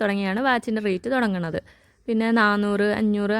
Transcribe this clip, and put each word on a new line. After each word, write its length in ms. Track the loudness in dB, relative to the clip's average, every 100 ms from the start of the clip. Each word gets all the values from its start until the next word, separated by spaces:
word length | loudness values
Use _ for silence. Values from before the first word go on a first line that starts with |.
തുടങ്ങിയാണ് 400 | 0 0 -2 -2 0
വാച്ചിൻ്റെ 340 | 0 0 -2 -2
റേറ്റ് 220 | -2 -2 -2
തുടങ്ങുന്നത്. 440 | 0 -2 -4 -6 -8 -20 _ _ -4
പിന്നെ 200 | -2 2 4
നാനൂറ്, 480 | 4 2 0 0 0 0
അഞ്ഞൂറ്, 380 | 0 0 0